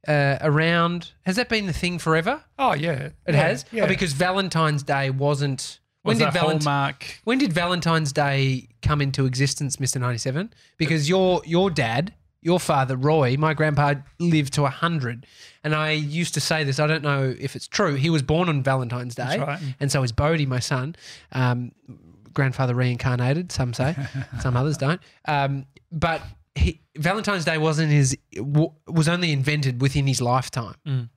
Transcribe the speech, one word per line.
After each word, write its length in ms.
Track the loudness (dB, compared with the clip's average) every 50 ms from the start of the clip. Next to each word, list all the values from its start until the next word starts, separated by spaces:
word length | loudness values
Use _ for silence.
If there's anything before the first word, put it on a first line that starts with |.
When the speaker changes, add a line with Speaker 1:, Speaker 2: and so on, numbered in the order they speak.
| -2
Speaker 1:
uh, 300 | 0 0 2 2 2 0 0
around, 720 | 0 0 2 2 2 2 2 2 2 0 -2 -4 -8 -12 -20 _ _
has 80 | -2 -2
that 120 | -2 -2
been 200 | -2 -2 -2 -2
the 60 | -2 -4
thing 260 | -2 -2 -4 -4 -2
forever? 440 | 0 2 2 2 2 0 -4 -4 -8 _ _
Speaker 2:
Oh, 160 | 0 0 0 2
yeah. 180 | 0 0 -2 -2 -4 -6
Speaker 1:
It 100 | -10 -12 -8 _
Speaker 2:
Yeah, 60 | 2 2
Speaker 1:
has? 300 | 4 4 4 0 -2 -6 -8
Speaker 2:
yeah. 120 | -2 0 0
Speaker 1:
Oh, 40 |
because 260 | 0 2 0 0 -2 0
Valentine's 680 | 0 0 2 2 0 -2 0 0 0 2 2 0 -2
Day 300 | -2 -2 -2 0 0 -2
wasn't, 680 | -2 0 0 0 0 0 0 -2 -2 -4 -8 -12 -14 _ _ _ _ _
when 120 | _ 0 2
Speaker 3:
Was 60 | 4
Speaker 1:
did 80 | 2 2
Speaker 3:
a 20 |
Speaker 1:
Valent- 320 | 4 2 2 2 2 2 0
Speaker 3:
hallmark. 560 | 2 2 2 0 -2 -4 _ -16 -18 -18 -8 _
Speaker 1:
when 120 | 0 2
did 160 | 2 2 2 2
Valentine's 580 | 0 0 0 0 0 2 2 2 2 0 0
Day 560 | 0 0 0 2 2 2 2 2 0 -2 -6 _ _ _
come 180 | 0 0 2 2
into 280 | 2 0 2 0 0
existence, 520 | 0 2 0 0 0 0 -4 -4 -6 -4 -2
Mister 200 | -4 -4 -2 -2
Ninety-seven? 520 | -2 -2 -2 -2 -4 -4 -4 -4 -6 -8 -12 _ _ _ _
Because 300 | _ -2 0 0 0 2
your, 360 | 2 2 4 4 4 2 0 0
your 240 | 0 2 2 2 2
dad, 460 | 2 0 -2 0 0 -2 -2 -4 -8 _ _ _ _ _
your 180 | _ 0 0 0
father, 360 | 2 0 2 2 2 0 0
Roy, 400 | 0 2 2 4 4 4 2 2
my 160 | 2 2 0 2
grandpa, 400 | 2 0 2 2 2 2 2 0 -2 -6 -18 _
lived 360 | _ 0 2 2 2 2 0 0
to 120 | 0 0
a 40 | 0
hundred. 560 | 0 -2 -2 -2 -2 -2 -2 -4 -6 -8 -14 _ -20 -20 -20 -20 -20 _ -4
And 120 | -2 0
I 160 | 0 0 0
used 420 | 0 0 -2 -2 -2 -2 -2 -2 -2
to 80 | -4
say 220 | -2 0 0 0 0
this, 160 | 0 0 0
I 80 | 2
don't 160 | 2 0 0 0
know 320 | 0 0 0 0 -2 -2 -4
if 160 | -6 -8 -8
it's 120 | -8 -14
true, 260 | -6 -2 0 0 2 2
he 160 | 0 2 2
was 140 | 2 0 2
born 260 | 0 0 2 2 2
on 140 | 0 0 2
Valentine's 500 | 0 0 0 0 -4 -6 -6 -8 -10 -8
Day. 120 | -8 -6
Speaker 2:
That's 140 | -4 -2 -2
right. 200 | -2 -4 -6 -6 -8 -10 -6 _
Speaker 1:
And 120 | -4 0
so 100 | 0 0
is 100 | 0 0
Bodie, 360 | 0 0 2 2 2 2 0
my 100 | 0 -2
son. 380 | -2 -2 -2 -2 -2 -4 -6 -8 -12 -18 -20 -20 -20 -20 _ -2
Um, 380 | 0 0 2 0 -2 -4 -8 _ _ _ -20 -20 -20 -20 -20 -20 -20 -20 -8 -4
grandfather 400 | -2 -2 0 0 0 -2 0 0
reincarnated, 800 | 0 0 0 0 -2 -2 -2 0 0 0 0 0 -2 -4 -6
some 200 | -4 -4 -4 -4 -2
say. 200 | -2 -2 -2 -2 -4 -8 -8 -8
Speaker 2:
<laughs> 220 | -10 -10 -8 -8 -4
Speaker 1:
Some 180 | -2 0 0
others 200 | 0 0 0 -2
don't. 220 | -2 -2 -2 -2 -4 _ _ _ _ _
Um, 400 | -2 0 0 0 0 -2 -6 -8 _ _ -20 _ _
but 320 | -6 -2 -2 -2 -2 -4 -6 -12 -18 -20 _ _ _
he, 260 | 2 2 2 0 _ _ _ _
Valentine's 480 | -4 -2 0 0 0 0 -2 -2 0 0
Day 140 | 0 0 2
wasn't 320 | 2 2 2 2 2 4
his, 260 | 6 6 4 4 0 -4 _ _ -10
w-, 380 | -8 -6 0 2 2 2 2 -2 _ _
was 200 | -2 0 2 2
only 240 | 2 2 0 0 0
invented 500 | 2 2 2 0 0 2 0 0 0 2
within 260 | 0 0 2 2 2
his 120 | 2 2 2
lifetime. 540 | 2 2 2 2 0 -2 -6 -6 -6 -8 -12 _ _
Speaker 3:
Mm. 220 | -4 -4 -4 -4 -6 _